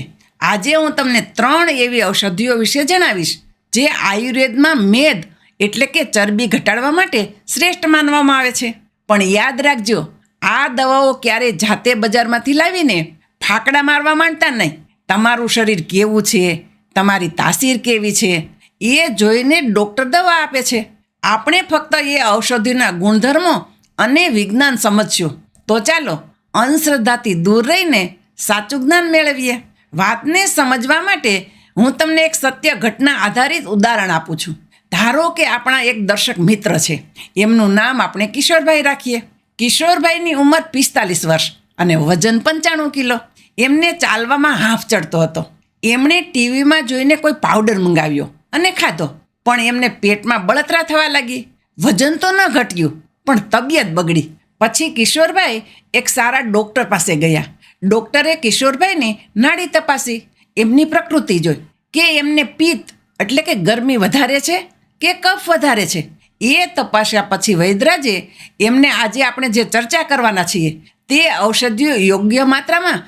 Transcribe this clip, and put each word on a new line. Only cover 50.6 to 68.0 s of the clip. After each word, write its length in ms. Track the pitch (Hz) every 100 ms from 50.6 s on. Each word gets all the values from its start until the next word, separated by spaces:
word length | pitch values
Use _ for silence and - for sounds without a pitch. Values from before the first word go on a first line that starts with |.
| 294 330
થવા 260 | 320 311 311
લાગી. 320 | 285 240 247 - _ _ -
વજન 380 | 233 185 277 320
તો 120 | 370
ન 80 | 381 381
ઘટ્યું, 440 | 247 233 175 156 - - _
પણ 200 | - 208 202
તબિયત 420 | 220 254 311 208
બગડી. 360 | 165 165 165 - - _ -
પછી 320 | 226 - 320
કિશોરભાઈ 680 | 226 - 311 330 359 339 220 - - _
એક 140 | 233 247
સારા 340 | - 240 262
ડૉક્ટર 420 | 233 208 214 254 226
પાસે 280 | 196 185 156
ગયા. 300 | 165 156 - - _ -
ડૉક્ટરે 520 | 190 220 226 294 302 320
કિશોરભાઈની 800 | 233 202 269 269 381 349 226 208 _ 202
નાડી 340 | 269 339 349
તપાસી, 460 | 320 311 269 247 226 - _ _ -
એમની 280 | 220 262 311
પ્રકૃતિ 520 | 330 - 302 208 175
જોઈ 220 | 160 139 - _ _
કે 120 | 302 330 302
એમને 280 | 285 302 285
પિત્ત 420 | - 320 277 - - _ -
એટલે 220 | 202 269
કે 140 | 311 247
ગરમી 400 | 170 233 254 254
વધારે 360 | 190 277 254 277
છે 180 | 269 359 - _ _ -
કે 120 | 330
કફ 340 | 359 359 392 -
વધારે 380 | 320 285 226 170
છે, 140 | 175 - - _ -
એ 260 | 220 320 359 -
તપાસ્યા 540 | 320 214 214 214 196
પછી 260 | 190 - 170
વૈદ્યરાજે 600 | 180 202 277 359